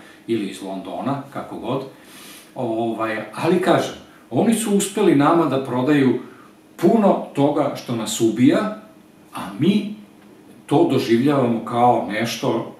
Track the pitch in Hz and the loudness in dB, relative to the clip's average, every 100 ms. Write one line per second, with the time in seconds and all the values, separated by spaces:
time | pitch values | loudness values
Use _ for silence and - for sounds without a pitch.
0 | - - - 113 98 - 98 95 92 90 | -20 -18 -6 -4 -4 -8 -10 -10 -10 -8
1 | 110 135 - 107 - 92 104 135 135 - | -6 -6 -8 -14 -12 -12 -6 -6 -8 -16
2 | - - - - - - 120 113 113 107 | -20 -20 -20 -20 -16 -8 -6 -2 -4 -4
3 | 113 110 - - 160 180 - 139 - - | -6 -6 -10 -4 0 2 2 0 -2 -8
4 | - - - 123 220 226 208 202 - - | -20 -20 -6 0 0 0 0 0 0 0
5 | 196 143 143 170 156 135 131 127 131 147 | 4 4 4 4 2 -2 -2 -2 2 4
6 | 127 113 - - - - _ - 170 233 | 4 2 -4 -18 -20 -20 _ 0 4 4
7 | 196 - - - 139 151 131 - - 117 | 4 2 -2 0 2 2 -2 -4 -6 -6
8 | 104 - 113 104 131 185 208 - - - | -6 0 0 4 4 4 0 -6 -14 -20
9 | - - - - - 101 160 208 - - | -20 -20 -18 -14 -12 -2 2 2 -2 -8
10 | - - - - - - - 147 170 135 | -16 -20 -20 -20 -20 -20 -2 2 4 2
11 | - 117 139 139 120 113 - 120 120 113 | 2 2 2 2 0 -2 -4 2 2 2
12 | 95 104 117 - 135 113 113 - | -2 -4 -4 -4 -4 -4 -6 -14